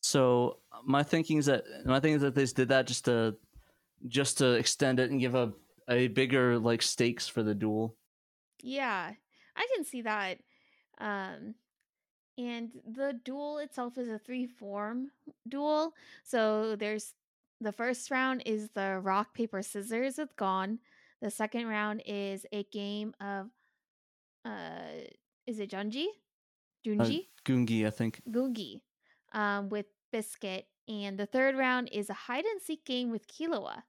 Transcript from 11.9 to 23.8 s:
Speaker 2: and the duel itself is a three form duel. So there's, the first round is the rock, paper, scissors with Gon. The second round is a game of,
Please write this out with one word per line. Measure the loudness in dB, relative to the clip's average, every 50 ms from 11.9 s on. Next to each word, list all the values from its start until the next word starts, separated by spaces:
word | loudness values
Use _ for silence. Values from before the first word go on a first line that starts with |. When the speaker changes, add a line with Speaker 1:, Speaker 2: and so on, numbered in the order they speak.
| _ _ _ _ _ _ _ _ _
Speaker 2:
and | -8 -8 -6 -6 -6 -8 -10 -12 -14 -16
the | -14 -6 -4 -4 -4 -4 -6 _
duel | -8 -8 -6 -6 -6 -6 -6
itself | -8 -8 -6 -6 -6 -6 -4
is | -6 -6 -6
a | -6 -8
three | _ -8 -6 -6 -6
form | -6 -8 _ -12 -10 -6 -6 -4 -4 -4 -6 -8 -8 _ _ _ -20 -20 _ _
duel. | -8 -4 -2 0 2 2 2 2 -2 -4 _ -20 -20 -20 -20 _
So | -2 0 2 4 4 2 2 0 -2 -2
there's, | -4 -4 -4 -4 -4 -8 -10 -18 _ _ _ _ _ _ _ _ _
the | -6 -6 -4
first | -2 -2 -2 -2 -4 -4 -2
round | 0 0 2 0 0 -2 -2
is | -2 -2 -2 -4 -6
the | _ -4 -2 -2 -2 -2
rock, | 0 2 2 2 0 -2 _
paper, | -4 -4 -2 -2 -6
scissors | -6 -6 -8 -8 -6 -4 -2 -2 -2 -2 -2
with | -4 -8 -8 _
Gon. | -2 -2 0 0 0 0 -2 -4 -6 _ _ _ _ _ _ _ _
The | -8 -8
second | -4 -2 -4 -2 -2 -4 -4
round | -2 -2 -2 -2 -2 -4 -6 -6
is | -6 -6 -4 -4 -4 -6 -8 -8 -8
a | -6 -6 -6
game | _ -6 -6 -6 -4 -4 -6 -6 -8 -8 _
of, | -8 -6 -6 -6 -8 -10 _ _ _ _ _ _